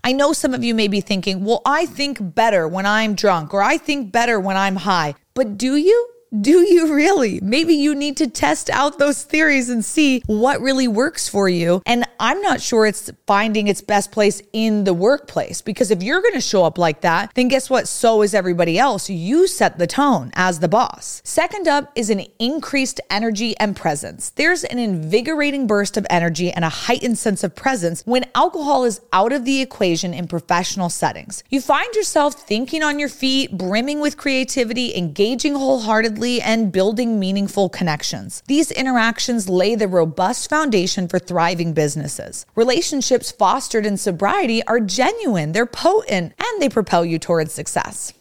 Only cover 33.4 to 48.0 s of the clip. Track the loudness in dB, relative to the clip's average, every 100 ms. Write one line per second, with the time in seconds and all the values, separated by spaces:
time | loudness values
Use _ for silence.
33.4 | -2 -4 -2 -2 -2 -2 -2 -2 -2 -2
34.4 | -2 -2 -2 -2 -4 -4 -4 0 0 2
35.4 | -2 0 0 0 2 0 0 -2 -2 -2
36.4 | 0 0 2 2 2 2 0 0 0 -2
37.4 | -2 0 -2 0 -2 -2 -4 -8 -10 -14
38.4 | -2 0 0 -2 -2 2 0 0 -2 -2
39.4 | 0 2 2 2 2 2 2 0 -2 -2
40.4 | -2 0 2 2 0 -2 -2 -4 -2 0
41.4 | 0 0 -2 0 0 -2 -8 -10 -12 -14
42.4 | -8 0 2 2 0 -2 0 0 0 0
43.4 | 2 2 0 -2 0 -2 -2 0 0 2
44.4 | 0 0 0 0 0 0 0 0 0 0
45.4 | 0 -2 -2 0 2 2 0 -2 -4 -6
46.4 | -6 0 0 0 0 0 2 -2 0 -2
47.4 | -2 -6 -6 -4 -6 -10